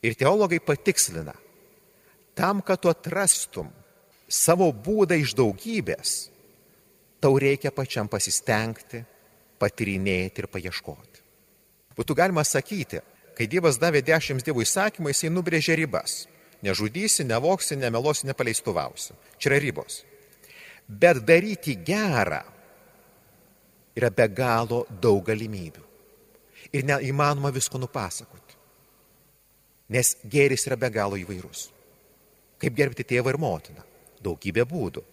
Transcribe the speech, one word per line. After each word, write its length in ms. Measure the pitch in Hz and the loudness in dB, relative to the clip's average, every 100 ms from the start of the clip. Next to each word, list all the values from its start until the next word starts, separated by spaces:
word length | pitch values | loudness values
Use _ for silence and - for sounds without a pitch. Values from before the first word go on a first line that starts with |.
Ir 80 | 113 113 | -2 2
teologai 420 | 135 202 202 170 | 4 4 2 0
patikslina, 720 | - 143 - - - 82 78 - - _ _ _ _ _ _ _ _ | 0 0 0 0 0 -2 -10 -14 -20 _ _ _ _ _ _ _ _
tam, 280 | - 180 202 | -2 0 0
kad 180 | - 185 | 0 2
tu 100 | 175 | 2
atrastum 800 | 160 - 190 190 - - - 80 - - _ _ _ _ | 0 -2 -2 0 0 -2 -10 -12 -14 -20 _ _ _ _
savo 420 | - - 180 185 | 0 4 6 4
būdą 460 | 113 127 214 185 170 | 2 -2 2 4 2
iš 140 | 139 - | 2 2
daugybės, 960 | 117 95 220 226 98 - - - - _ _ _ _ _ _ _ _ _ | 2 2 -6 -4 -4 -4 -4 -6 -8 _ _ _ _ _ _ _ _ _
tau 140 | 139 135 | 2 4
reikia 340 | 139 139 143 | 2 0 -2
pačiam 340 | - 131 - 107 | -4 -6 -4 -4
pasistengti, 920 | 104 - - - 107 113 110 - 117 113 _ _ _ _ _ | -4 -2 -4 0 -2 -2 -8 -14 -16 -16 _ _ _ _ _
patyrinėti 840 | 104 - 104 98 95 90 92 - | -2 -2 -2 -2 0 0 -2 -6
ir 80 | 90 | -10
paieškoti. 720 | 95 87 - - 73 - - _ _ _ _ _ _ _ - | -8 -8 -10 -12 -16 -20 -20 _ _ _ _ _ _ _ -8
Būtų 200 | - 139 | -4 2
galima 280 | 180 170 | 2 4
sakyti, 580 | 147 147 - 202 - 85 - _ - - | 2 0 -2 -6 -6 -8 -12 _ -20 -6
kai 100 | 113 | -2
Dievas 320 | 160 165 120 | 2 2 2
davė 240 | 170 151 | 2 2
dešimt 400 | 135 160 - 135 | 4 2 2 -4
Dievo 200 | 123 131 | -2 0
įsakymų, 480 | 113 - 208 - 156 | 0 0 0 -2 -4
jisai 180 | 139 160 | -2 0
nubrėžė 460 | 175 175 165 147 160 | -2 0 0 2 2
ribas. 500 | 160 - - - - - - _ | 2 -2 -4 -10 -12 -20 -20 _
„Nežudysi, 640 | 98 95 107 131 202 - | -4 0 -2 -2 0 0
nevogsi, 520 | 135 113 143 185 - 143 | 2 0 2 0 0 -2
nemeluosi, 500 | 127 117 143 151 135 | -2 0 0 -2 -4
nepaleistuvausi.“ 880 | - 120 110 - 87 67 - - - - - | -2 -2 -2 -2 -2 -4 -8 -16 -16 -20 -4
Čia 120 | 143 | 2
yra 80 | 139 | 2
ribos. 440 | 139 76 - - - - _ _ - - - - _ | 0 -6 -8 -12 -16 -20 _ _ -20 -20 -20 -20 _
Bet 360 | 104 175 151 107 | 4 4 4 6
daryti 480 | 165 208 202 - 110 | 6 6 -6 -6 -6
gerą 680 | - 202 214 135 92 73 - - - - _ _ _ _ _ _ _ _ _ _ _ - | -2 -2 0 2 0 -2 -8 -20 -20 -20 _ _ _ _ _ _ _ _ _ _ _ -2
yra 140 | 123 | 0
be 180 | 101 113 | 4 2
galo 580 | 98 127 113 113 120 120 | 2 2 2 2 -2 -4
daug 360 | 104 117 101 92 | 0 4 4 2
galimybių. 560 | 110 113 104 82 - - _ _ _ _ _ _ - - | -4 -4 -10 -12 -16 -20 _ _ _ _ _ _ -20 -8
Ir 120 | 143 | -4
neįmanoma 680 | 135 139 135 139 147 143 139 | 0 -2 -2 0 0 2 -2
visko 260 | 131 - 131 | -2 -4 -6
nupasakoti. 760 | 127 139 95 - - - _ - _ _ _ _ _ _ _ _ _ _ _ _ _ | -8 -6 -6 -8 -14 -20 _ -20 _ _ _ _ _ _ _ _ _ _ _ _ _
Nes 280 | 113 123 - | 0 0 -2
gėris 420 | 107 143 143 131 - | -2 4 4 4 -2
yra 100 | 113 | -2
be 140 | 127 | -2
galo 260 | 110 101 101 | 0 -2 -2
įvairus. 540 | 90 92 90 - - _ _ _ _ _ _ _ _ _ | -6 -10 -10 -14 -16 _ _ _ _ _ _ _ _ _
Kaip 140 | 147 120 | -4 2
gerbti 240 | 139 - | 0 0
tėvą 300 | 123 123 123 | -2 0 2
ir 80 | 135 | 0
motiną? 400 | 175 80 - - - - - _ | -2 -4 -8 -20 -20 -20 -20 _
Daugybė 400 | 101 82 98 95 123 | -6 -4 -2 0 0
būdų. 320 | 170 98 - - | -2 -6 -8 -14